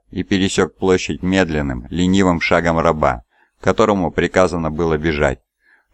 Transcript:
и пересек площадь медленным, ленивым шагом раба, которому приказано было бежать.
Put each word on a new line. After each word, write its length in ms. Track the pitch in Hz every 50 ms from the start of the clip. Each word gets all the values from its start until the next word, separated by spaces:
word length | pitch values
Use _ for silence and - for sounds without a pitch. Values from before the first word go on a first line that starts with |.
| _ -
и 120 | - 98 92
пересек 520 | - 104 92 95 95 - - 92 80 _
площадь 460 | - 95 95 92 92 - - 78 69 87
медленным, 640 | 92 95 95 92 80 76 76 71 69 64 60 60 65
ленивым 520 | - 85 92 92 92 98 98 92 87 78
шагом 380 | - - 92 85 85 85 82 82
раба, 440 | 78 82 80 78 73 69 62 60 - _ _ _ _ _ _ -
которому 500 | - 95 95 - 110 107 104 95 85 78
приказано 580 | - - 85 85 - 95 92 85 87 85 80 78
было 280 | 78 76 85 82 80
бежать. 420 | 76 76 82 76 73 73 69 65 - _ _ _ _ _ _ _ _ _ _